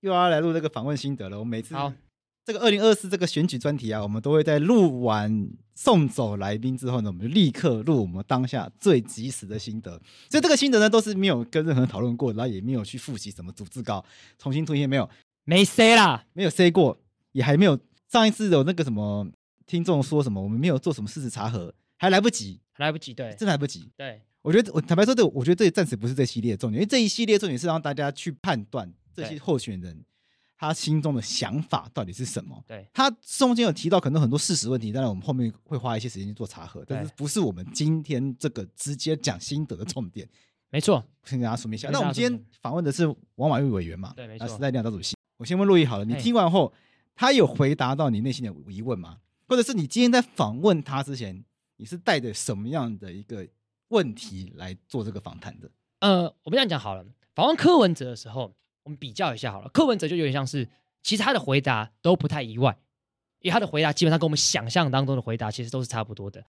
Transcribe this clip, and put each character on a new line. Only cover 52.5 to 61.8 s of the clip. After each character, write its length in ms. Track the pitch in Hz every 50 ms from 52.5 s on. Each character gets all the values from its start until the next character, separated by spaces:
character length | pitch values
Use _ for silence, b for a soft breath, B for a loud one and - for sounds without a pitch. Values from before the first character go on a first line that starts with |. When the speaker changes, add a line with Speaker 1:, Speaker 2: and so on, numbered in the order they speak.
| 120 98
Speaker 1:
么 120 | 104 117
样 280 | 143 160 131 117 110 95
的 140 | 101 95
一 100 | 87 98 104
个 220 | _ 120 104 92 - _ _ _ _ _ _ _ _
问 260 | 226 226 180 131 104
题 380 | - - 107 95 92 95 92 -
来 220 | - 85 92 92 95 _ _
做 160 | - 131 110
这 80 | 104
个 80 | 98 98
访 180 | - - 85 82
谈 180 | - - - -
的？ 100 | - - _ _ _ _ _ _
Speaker 2:
呃， 240 | - 202 196 180 175 160 _ _ _
我 60 | -
们 20 |
这 60 | 170 262
样 100 | 269 220
讲 120 | 170 139
好 160 | - 110 98
了， 100 | 95 90 98 123 _ _ _ _
访 120 | - 175 254
问 80 | -
柯 220 | 226 - 311 349 320
文 160 | 233 185 170
哲 120 | - 131
的 100 | 123 120
时 140 | 110 - 113
候， 260 | 104 131 123 98 _ _ _ _ _ _ _
我 60 | 143
们 60 | 151
比 160 | 139 - 131
较 220 | 110 - 190 160 120
一 40 | 107
下 140 | - 123
好 100 | 101 98
了。 80 | 104 127
柯 160 | _ - 330
文 120 | 277 240 196
哲 100 | 160 156
就 80 | 170
有 80 | 175 160
点 80 | 139
像 160 | 131 143 139 127
是， 180 | - 143 123 110 _ _ _ _ _ _ _
其 140 | - 220 208
实 60 | 208
他 100 | - 277
的 60 | -
回 200 | 147 - 135 143
答 320 | 139 143 127 110